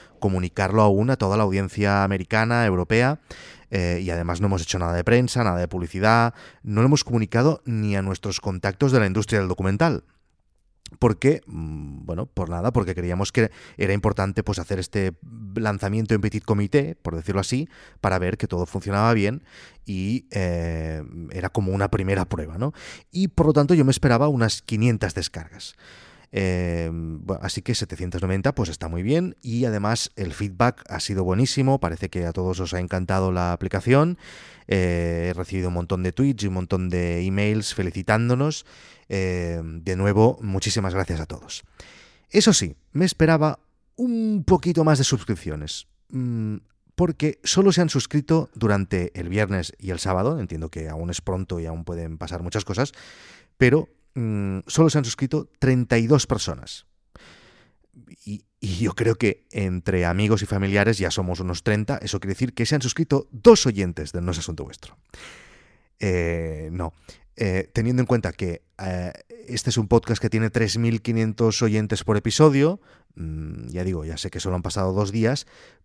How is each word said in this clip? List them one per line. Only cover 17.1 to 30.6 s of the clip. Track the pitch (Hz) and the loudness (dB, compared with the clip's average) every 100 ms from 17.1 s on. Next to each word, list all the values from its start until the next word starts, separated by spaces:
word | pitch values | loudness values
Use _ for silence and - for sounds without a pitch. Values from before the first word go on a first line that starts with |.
decirlo | 82 - 98 | -6 -2 -2
así, | 92 127 165 - - - | 0 -2 -4 -12 -20 -4
para | 101 92 | 0 0
ver | 90 104 | 0 -2
que | - | -4
todo | 87 | -2
funcionaba | 87 95 101 101 113 | -4 -6 -2 2 4
bien | 113 101 139 - - - - | 4 2 -2 -10 -20 -20 -18
y, | - 95 98 123 - | -10 -6 -4 -4 -4
eh, | 101 90 87 85 80 80 80 64 85 80 | -4 -2 -2 -2 -4 -6 -8 -10 -14 -12
era | 92 92 | -8 -4
como | - 95 | -2 0
una | 98 101 | 0 0
primera | - 95 98 90 | 0 0 0 0
prueba, | 87 76 85 | -4 -6 -4
¿no? | 139 - - - _ | -6 -6 -14 -20 _
Y, | 180 190 | -4 -2
por | - 156 | 2 4
lo | |
tanto, | 147 143 | 4 6
yo | 170 | 6
me | 135 | 6
esperaba | - 139 117 147 | 4 4 4 4
unas | 131 110 - | 2 2 0
quinientas | - 110 120 107 95 | -4 0 2 2 -2
descargas. | 90 82 82 80 95 - - - - - - _ | -4 -6 -8 -14 -16 -18 -20 -20 -20 -20 -20 _
Eh, | - 95 90 87 85 82 | -2 0 0 0 -2 -2
bueno, | 82 82 80 85 95 | -4 -6 -8 -6 -6
así | 95 - | -6 -6
que | - | -4
setecientas | 113 - - 90 87 | -4 -4 -6 -6 -2
noventa, | 92 95 135 | -2 0 0
pues, | 139 90 | 0 -2
está | 80 80 | -4 -6
muy | 85 | -4
bien | 101 160 185 - | 0 0 0 -6
y | 127 117 123 | -6 -2 0
además | 107 104 117 - - | 0 0 -2 -4 -6
el | 92 | -8
feedback | - 104 90 | -6 -6 0